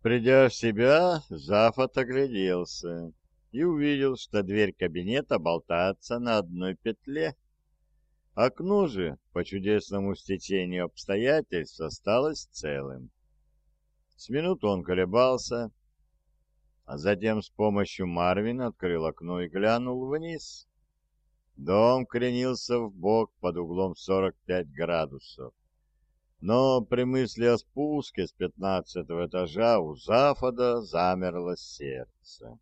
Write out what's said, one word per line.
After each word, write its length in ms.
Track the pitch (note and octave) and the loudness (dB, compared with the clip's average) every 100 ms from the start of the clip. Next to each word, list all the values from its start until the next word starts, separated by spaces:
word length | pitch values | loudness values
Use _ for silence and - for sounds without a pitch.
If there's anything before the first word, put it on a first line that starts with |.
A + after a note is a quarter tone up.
Придя 480 | - B2 A#2 C3+ C3 | 2 2 6 8 8
в 40 | |
себя, 680 | - A#2 G#2 B2 D#3 F3+ E3 - | 4 -2 4 6 6 4 0 -4
Зафот 680 | D#2+ C#2+ G#2 A2+ A#2+ C3 C#3 | -12 0 4 6 4 -2 0
огляделся 1160 | B2 C3 C#3 A2 F#2+ F2+ F2 - F2 E2+ E2+ _ _ _ _ | -2 0 0 0 0 0 -2 -8 -8 -8 -10 _ _ _ _
и 120 | B2 | -2
увидел, 540 | F3 D#3 D3 C#3 C3+ B2 | -2 0 0 2 0 -2
что 240 | - G#2+ | -4 -2
дверь 320 | F#2+ G#2 G2+ | 0 2 2
кабинета 640 | - F2+ E2 F2+ C3 C3+ A2+ | 0 -4 -2 -2 -2 0 -2
болтается 800 | D#2+ E2+ _ E2+ F#2 F#2+ - A#2+ | 0 -2 _ 0 0 -2 -6 -4
на 200 | A#2+ A2 | 0 0
одной 360 | F2 F2 F#2 F#2 | 0 -6 -6 -4
петле. 600 | A#2 G#2+ - C#3+ D#3+ - _ _ _ _ _ _ _ _ _ | -6 -8 -8 -4 -4 -6 _ _ _ _ _ _ _ _ _
Окно 540 | - B2 - F3 G3+ F3+ | 0 0 0 0 2 2
же, 320 | G2+ E2+ C#2+ _ | 0 -4 -6 _
по 100 | F2 | -6
чудесному 720 | E2+ G2 F#2+ G#2 - G2 G2 F#2+ | -4 -2 2 0 0 -4 -2 -4
стечению 720 | - F#2+ - G2 F2+ F2+ F2 | -4 -6 -2 -2 0 -4 -4
обстоятельств, 960 | - - G2+ B2 D#3 C3 F2 D2+ - | -8 -4 0 2 0 0 -6 -6 -8
осталось 640 | D#2+ F#2 G2 A#2 D3+ C#3+ - | -10 -6 0 2 2 -4 -12
целым. 680 | - D2+ C#2+ C2+ C2 B1 _ _ _ _ _ _ _ _ _ _ _ | -10 -6 -6 -8 -12 -16 _ _ _ _ _ _ _ _ _ _ _
С 140 | - | -6
минуту 400 | C3+ F3 F#3 G#2 | -4 -2 0 0
он 140 | F#2+ | 0
колебался, 880 | D#2 F2+ F2+ A2+ C3 B2+ - A#2+ A2+ _ _ _ _ _ _ _ _ _ _ _ - | 0 0 2 2 2 0 -4 -6 -6 _ _ _ _ _ _ _ _ _ _ _ -14
а 120 | C#2+ | -4
затем 440 | E2+ G2+ G#2+ A2 | -2 0 2 0
с 80 | - | -4
помощью 580 | - G#2+ G2+ G2 - F2+ | 0 2 2 -2 -2 -4
Марвина 600 | E2+ F2 F#2 A2 B2 A#2+ | 2 2 2 0 -2 -6
открыл 380 | - F2+ E2 D#2+ | -4 -2 0 -2
окно 360 | - E2 F2+ | -4 -8 -6
и 80 | F2 | -4
глянул 580 | F#2 G#2 A#2+ B2+ B2+ C3 | 0 2 2 -2 -6 -4
вниз. 600 | D3+ E3 D#3+ - - _ _ _ _ _ _ _ _ _ - | -6 -6 -10 -12 -20 _ _ _ _ _ _ _ _ _ -12
Дом 480 | C#2 G2 A#2 C3 B2 | 0 4 4 4 0
кренился 760 | A#2+ B2 B2 B2+ B2 - A#2+ | -2 -2 0 -2 -4 -2 -2
в 120 | A2 | -4
бок 420 | G2 F#2 A2 A2 _ | -4 0 0 0 _
под 160 | F2+ F2 | -4 -4
углом 380 | E2+ F2 F#2+ E2+ | -4 -2 -4 -4
сорок 400 | - F#2+ F#2+ - - | -2 0 0 -4 -4
пять 260 | F2+ D#2 | -4 -4
градусов. 840 | C#2 E2+ E2+ D2+ C2+ - - B1+ _ _ _ _ _ _ _ _ _ | -6 -2 -2 -2 -8 -18 -16 -18 _ _ _ _ _ _ _ _ _
Но 420 | F2+ A#2+ C3+ B2+ | 0 4 4 2
при 220 | A2 B2 | 2 0
мысли 420 | B2+ C3 A#2+ - A#2+ | 2 0 0 2 4
о 120 | A#2 | 4
спуске 680 | - - D3 D3 C3 - F2 | 0 -4 -2 -2 -4 -6 -6
с 40 | |
пятнадцатого 960 | _ F#2 - F#2+ F#2+ - F#2 D#2+ E2+ F2 | _ -6 -4 -2 -2 -2 -10 -6 -4 -2
этажа 520 | F2+ F2 E2 A#2 A2 | -2 -2 0 4 4
у 160 | D#2 C#2+ | 0 -8
Зафода 840 | - A2+ C#3+ C3+ B2+ A#2+ B2 A#2+ | 0 4 4 2 -2 0 0 0
замерло 760 | G2 E2 F2+ F#2 F#2 F2 F2 F2 | -2 0 2 0 -2 -4 -6 -6
сердце. 1000 | - - C#2 C2 B1 _ - - A#1 A#1 | -10 -14 -10 -10 -12 _ -20 -20 -20 -20